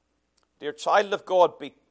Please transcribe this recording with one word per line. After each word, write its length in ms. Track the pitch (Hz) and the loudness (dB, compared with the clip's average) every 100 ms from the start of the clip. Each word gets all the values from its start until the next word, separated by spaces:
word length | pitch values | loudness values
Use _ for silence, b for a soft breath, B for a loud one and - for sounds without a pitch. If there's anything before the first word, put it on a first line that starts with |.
| _ _ _ _ _ _ | _ _ _ _ _ _
Dear 140 | 143 | -12
child 400 | 143 165 185 202 | -8 0 0 0
of 140 | 196 - | -6 -2
God, 320 | 185 165 - | 2 2 0
be 160 | 139 _ _ | -16 _ _